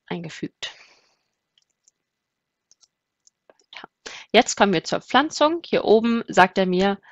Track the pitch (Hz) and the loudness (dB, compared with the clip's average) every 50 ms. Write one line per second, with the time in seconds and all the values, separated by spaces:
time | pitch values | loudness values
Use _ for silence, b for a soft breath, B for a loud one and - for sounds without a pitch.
0 | _ - 180 175 170 160 - - 160 - _ _ - - b b b b b b | _ -12 -10 -10 -10 -12 -12 -12 -12 -12 _ _ -14 -14 b b b b b b
1 | b b b b b _ _ _ _ _ _ _ _ _ _ _ _ _ _ _ | b b b b b _ _ _ _ _ _ _ _ _ _ _ _ _ _ _
2 | _ _ _ _ _ _ _ _ _ _ _ _ _ _ _ _ _ _ _ _ | _ _ _ _ _ _ _ _ _ _ _ _ _ _ _ _ _ _ _ _
3 | _ _ _ _ _ _ _ _ _ _ _ _ _ _ - - - - _ _ | _ _ _ _ _ _ _ _ _ _ _ _ _ _ -20 -20 -20 -20 _ _
4 | B B B B B B - 220 - - - - 214 202 180 160 - - - 170 | B B B B B B 2 2 2 2 0 0 2 2 2 0 -2 -4 -6 -6
5 | - - - 247 294 320 - - 294 302 339 339 - - - - - - 208 226 | -2 0 0 0 2 0 0 0 0 0 0 -4 -4 -2 -2 0 2 4 4 4
6 | 220 233 233 233 - - 190 185 180 190 - 196 190 185 180 180 190 196 196 b | 4 0 -2 -4 -6 0 2 4 4 4 2 0 -2 0 0 0 0 0 -2 b
7 | b b | b b